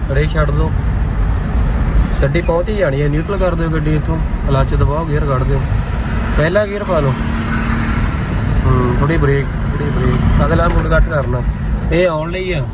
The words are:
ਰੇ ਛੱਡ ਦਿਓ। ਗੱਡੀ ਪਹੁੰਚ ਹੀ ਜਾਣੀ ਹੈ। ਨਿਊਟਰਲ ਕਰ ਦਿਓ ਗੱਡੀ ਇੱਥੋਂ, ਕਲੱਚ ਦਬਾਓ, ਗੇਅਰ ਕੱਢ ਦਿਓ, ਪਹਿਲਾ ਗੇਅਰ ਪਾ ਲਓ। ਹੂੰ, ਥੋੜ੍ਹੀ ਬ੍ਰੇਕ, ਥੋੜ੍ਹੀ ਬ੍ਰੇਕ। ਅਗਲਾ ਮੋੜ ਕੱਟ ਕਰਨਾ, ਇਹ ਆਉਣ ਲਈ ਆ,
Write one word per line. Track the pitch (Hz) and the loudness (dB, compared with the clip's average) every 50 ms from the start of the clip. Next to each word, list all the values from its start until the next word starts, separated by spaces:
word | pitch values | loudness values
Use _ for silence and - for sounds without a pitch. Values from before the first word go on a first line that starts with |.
| - - 139 | -2 -2 0
ਰੇ | 135 151 156 | 0 0 0
ਛੱਡ | - 160 151 143 | 0 0 0 0
ਦਿਓ। | 143 147 156 156 - - - - - - - - - - - - - - - - - - - - - - - - - - - - - - | 0 0 0 0 0 0 0 0 0 0 0 -2 0 0 0 0 0 0 -2 -2 0 0 0 0 0 0 0 2 2 2 2 2 2 0
ਗੱਡੀ | 143 139 143 170 | 2 2 2 0
ਪਹੁੰਚ | 170 - 165 170 180 175 | 0 0 0 0 0 0
ਹੀ | 214 | 0
ਜਾਣੀ | 208 185 151 135 139 | 0 0 0 0 0
ਹੈ। | 147 147 | 0 0
ਨਿਊਟਰਲ | 147 151 165 - 202 190 | 0 0 -2 -2 -2 0
ਕਰ | 185 180 170 | 0 0 0
ਦਿਓ | 165 170 165 | 0 0 0
ਗੱਡੀ | 156 160 151 151 156 | 0 0 0 0 0
ਇੱਥੋਂ, | 147 143 - 165 - - - - - - | 0 0 -2 -2 -2 -2 -2 -2 -2 0
ਕਲੱਚ | - 135 135 131 - 147 | 0 2 2 2 2 2
ਦਬਾਓ, | 147 151 135 143 156 165 | 2 2 2 0 -2 -2
ਗੇਅਰ | 160 143 147 151 | -2 -2 0 0
ਕੱਢ | 147 135 127 | 0 0 0
ਦਿਓ, | 131 131 139 135 135 - - - - - - - - - - - - - - | 0 0 0 0 0 0 -2 -2 -2 -2 -2 -4 -2 -2 -2 -2 -2 0 0
ਪਹਿਲਾ | 135 147 165 180 208 214 | 2 2 2 2 0 0
ਗੇਅਰ | 202 202 202 202 | -2 -4 -4 -4
ਪਾ | - 180 156 | -2 0 0
ਲਓ। | 143 135 127 - - - - - - - - - - - 113 113 - - - - - - - - - - - - - - - - - | 2 0 0 -2 -2 -2 -2 -2 -2 -2 -2 -2 -2 -2 -2 -2 0 0 0 0 0 0 -2 -2 -2 -2 -2 -2 0 0 0 2 2
ਹੂੰ, | 131 127 127 123 123 120 120 | 2 2 2 2 2 2 2
ਥੋੜ੍ਹੀ | - 143 165 | 2 2 2
ਬ੍ਰੇਕ, | 160 147 135 139 139 135 - - - - - | 2 2 2 2 2 0 -2 -4 -4 -2 -2
ਥੋੜ੍ਹੀ | - - - - | -2 -2 -2 -2
ਬ੍ਰੇਕ। | - - - - - - - - - - - | -2 0 0 2 2 2 2 4 4 4 4
ਅਗਲਾ | - 165 170 170 175 | 4 2 2 2 2
ਮੋੜ | 170 165 156 156 | 2 2 2 2
ਕੱਟ | 160 156 156 - | 2 2 2 2
ਕਰਨਾ, | 160 147 131 123 123 123 120 - - - - - - - - - | 0 -2 -2 -2 -2 -2 -2 -2 -4 -4 -2 -2 -2 -2 -2 0
ਇਹ | 156 165 185 175 | 0 2 2 2
ਆਉਣ | 160 151 156 165 | 0 -2 -4 -4
ਲਈ | 175 185 185 180 | -6 -6 -4 -4
ਆ, | 170 147 127 113 | -4 -4 -4 -6